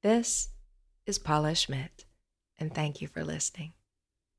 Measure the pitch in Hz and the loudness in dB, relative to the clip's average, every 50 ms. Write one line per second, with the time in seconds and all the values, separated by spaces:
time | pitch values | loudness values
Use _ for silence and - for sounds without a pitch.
0 | - 202 226 233 233 - - - - - - - - _ _ _ _ _ _ _ | 6 6 6 6 4 2 0 0 -2 -4 -8 -14 -20 _ _ _ _ _ _ _
1 | _ - 202 - - 156 151 151 151 151 165 165 - - 135 131 135 165 _ - | _ -4 -4 -4 0 2 2 4 4 2 2 2 0 0 0 -4 -4 -6 _ -20
2 | - _ _ _ _ _ _ _ _ _ _ _ 160 156 - 160 151 151 143 - | -20 _ _ _ _ _ _ _ _ _ _ _ -6 -4 -2 -2 -2 -2 -2 -6
3 | 156 151 - - 156 151 156 160 - - - - 156 160 - _ _ _ _ _ | -10 -8 -6 -6 -6 -6 -4 -2 -4 -4 -4 -6 -10 -10 -12 _ _ _ _ _
4 | _ _ _ _ _ _ _ | _ _ _ _ _ _ _